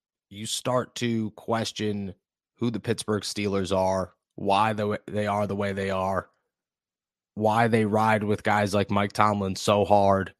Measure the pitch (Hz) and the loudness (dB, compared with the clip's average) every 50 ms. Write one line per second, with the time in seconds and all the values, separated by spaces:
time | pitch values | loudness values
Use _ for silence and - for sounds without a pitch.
0 | _ _ _ _ _ _ 98 101 110 - - - - 131 123 123 - - _ - | _ _ _ _ _ _ -14 -12 -8 -8 -8 -6 -4 -2 0 0 -2 -4 _ -4
1 | 123 120 117 110 110 104 - - - - 113 113 110 - - - 110 104 104 101 | -2 0 0 0 -2 -4 -6 -10 -6 -2 -2 -2 -2 -4 -4 -4 -4 -4 -4 -4
2 | 101 92 - - _ _ _ _ _ _ _ _ 120 123 113 98 - 120 110 - | -6 -8 -12 -14 _ _ _ _ _ _ _ _ -4 -2 -2 -2 -2 -2 -4 -2
3 | - - 107 101 - - - 104 101 101 98 98 95 87 95 92 92 92 95 95 | -2 -2 -2 -2 -2 -6 -6 -4 -2 0 0 0 0 0 0 0 2 0 0 -2
4 | 92 - - _ _ _ _ - 98 95 98 98 107 110 110 104 107 104 107 - | -2 -4 -10 _ _ _ _ -6 -2 2 2 4 2 2 0 -2 -2 -2 -4 -4
5 | - - 95 107 104 104 101 104 104 95 98 101 101 101 95 98 98 98 95 95 | -6 -6 -4 -2 -2 0 0 -2 -2 -2 -2 -2 -2 -2 -2 -4 -4 -4 -2 -2
6 | 92 95 98 90 - - _ _ _ _ _ _ _ _ _ _ _ _ _ _ | -2 -2 -2 -4 -4 -6 _ _ _ _ _ _ _ _ _ _ _ _ _ _
7 | _ _ _ _ _ _ _ 104 107 107 107 117 120 113 113 113 107 101 104 107 | _ _ _ _ _ _ _ -2 0 2 2 4 2 2 2 2 2 2 2 2
8 | 110 110 110 107 104 104 104 - - 107 104 104 104 95 98 101 98 - 101 101 | 2 2 2 2 0 -2 -2 -2 0 0 2 2 2 2 2 0 0 2 0 0
9 | 101 101 - - 107 107 104 101 98 95 92 - - - 104 104 98 87 104 101 | 0 0 2 2 2 4 4 0 -2 -4 -4 -2 0 2 2 4 4 4 4 4
10 | 98 98 98 95 95 - - | 6 4 4 2 0 -2 -8